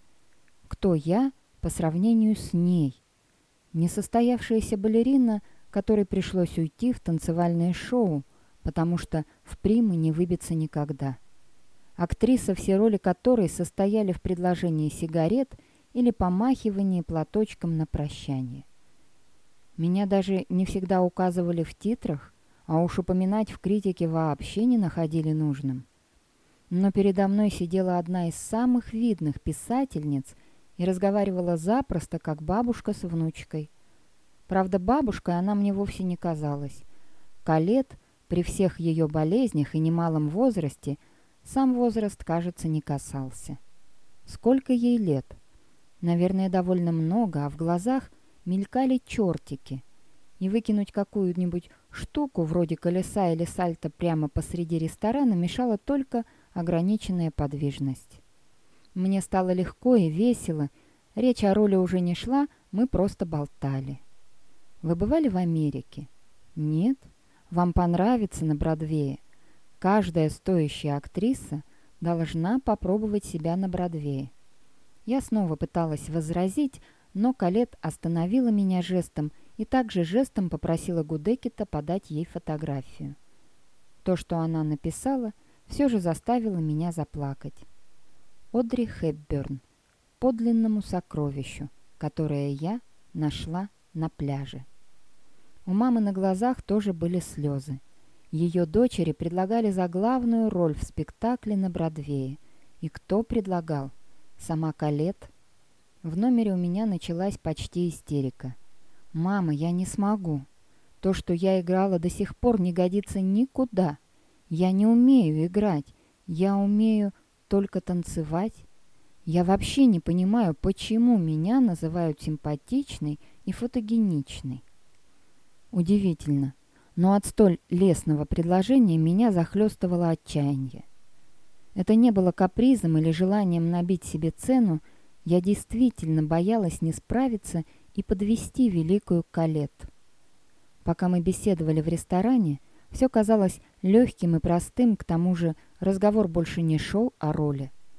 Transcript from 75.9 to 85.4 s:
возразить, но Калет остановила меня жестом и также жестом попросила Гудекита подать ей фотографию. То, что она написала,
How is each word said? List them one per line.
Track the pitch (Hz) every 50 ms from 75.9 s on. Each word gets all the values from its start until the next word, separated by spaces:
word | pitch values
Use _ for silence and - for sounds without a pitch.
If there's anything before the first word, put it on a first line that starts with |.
| 151 143 - -
возразить, | 151 165 156 156 165 175 180 190 190 294 294 262 - - - - _ _ _ _ -
но | 190 214 254 262
Калет | - 196 175 180 220 247 - - -
остановила | - 160 - - - 165 170 165 165 180 208 262 254 233
меня | 214 202 196 190 185 180
жестом | 175 175 185 185 170 - - - 151 151 - - - - - -
и | 214
также | - - 262 247 220 - 190 170
жестом | 160 180 233 277 - - 214 190 170
попросила | - 151 - 165 165 160 - - 202 170 156
Гудекита | 151 160 156 147 202 240 254 - 247 - - 208
подать | - - 151 147 151 170 202 - -
ей | 156 147 170
фотографию. | - - 170 - - 151 151 160 151 139 139 127 - - - 151 143 143 - - - - - - - - - - - - - - - - - -
То, | - 185
что | 165 - - 175 165
она | 160 165 165 160 156
написала, | 151 151 143 - 165 156 - - 262 277 262 240 214 - -